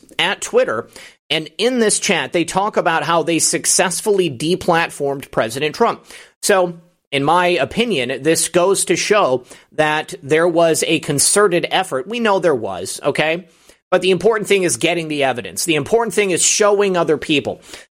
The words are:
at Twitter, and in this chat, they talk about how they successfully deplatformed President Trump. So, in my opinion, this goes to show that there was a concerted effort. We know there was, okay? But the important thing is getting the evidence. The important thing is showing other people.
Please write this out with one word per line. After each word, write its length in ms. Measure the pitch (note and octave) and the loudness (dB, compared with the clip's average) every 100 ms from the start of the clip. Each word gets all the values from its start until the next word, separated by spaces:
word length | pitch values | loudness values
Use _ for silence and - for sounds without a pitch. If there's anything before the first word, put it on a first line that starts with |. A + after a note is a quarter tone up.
| - - | -6 -4
at 240 | E3+ G3+ | -2 -4
Twitter, 480 | - A3 B3+ A2+ - - - _ - | -2 0 0 -2 -8 -14 -20 _ -6
and 200 | D#3 D#3 - | -4 -4 -4
in 220 | A3 C4 | -2 2
this 200 | G#3+ - | 0 0
chat, 340 | - E3+ C3 | 0 -2 -2
they 100 | F3+ | -2
talk 320 | E3 F#3 G3+ G#3+ | -2 -2 -2 0
about 280 | F3+ D#3+ | 0 0
how 200 | D3 E3+ | 0 0
they 160 | D#3 D#3+ | 0 0
successfully 880 | - E3 - - F3+ E3+ A3+ G3+ F3 | 0 -2 0 0 0 -2 -2 0 0
deplatformed 1040 | A#2+ D#3 F3+ - E3 E3 - C#3 C#3 - | -2 -4 -2 0 0 0 -4 -6 -6 -6
President 440 | - A2+ B2+ D3+ - | -2 -2 -2 -4 0
Trump. 300 | A3+ D3 - - - _ | 0 -2 -8 -20 -20 _
So, 380 | - F#3+ F3+ E3+ _ _ _ | 0 2 2 -4 _ _ _
in 120 | C#3 | -2
my 240 | C#3+ F3 F3+ | 2 2 2
opinion, 760 | F3 C3 - A#3+ D#3+ B2 C3 | 0 -2 -2 -2 -2 -2 -2
this 260 | C#3+ D#3+ - | 0 0 0
goes 360 | F3 F3+ F#3 - | 2 2 2 0
to 100 | E3+ | -2
show 500 | - G#3 D#3 B2+ - - _ | 2 2 2 0 -4 -20 _
that 420 | D3 D#3 D3+ - - | -2 0 0 -4 -10
there 260 | C3+ D#3 F3 | 0 2 2
was 360 | E3+ E3 D#3 - | 4 2 2 0
a 140 | D#3+ | -2
concerted 680 | - C#3+ - G3+ G#3 E3+ C#3+ | -2 0 2 4 4 2 0
effort. 380 | E3 F#3 C3+ C3 | -2 -2 -4 -6
We 120 | A#3+ | -2
know 200 | A3+ G3 | 0 2
there 160 | E3+ C3 | 2 0
was, 440 | G#2+ F2+ F#2 - | -2 -8 -8 -6
okay? 440 | D3+ C#3 D#3 E3+ F#3 _ _ _ - | -4 -2 -2 -2 -8 _ _ _ -4
But 100 | F#3 | -2
the 100 | F#3 | 0
important 380 | F3+ G3 G#3+ G3+ | 2 2 2 2
thing 140 | G3+ | 2
is 120 | F3 B2 | 2 0
getting 320 | E3 F3 D#3+ | 0 -2 -2
the 160 | D3 | -2
evidence. 400 | C3+ A#2+ F#2+ E2+ | 0 -2 -6 -6
The 120 | - D3+ | -2 -2
important 380 | C3 A3+ A3+ | 0 0 0
thing 180 | G#3+ G3+ | 0 0
is 120 | E3 | 2
showing 540 | - - G#3 G3+ G3+ F3+ | 0 2 2 4 2 2
other 200 | D#3+ D3+ | 0 0
people. 440 | - D3 A2 F2+ - - - | 0 -2 -2 -8 -12 -20 -10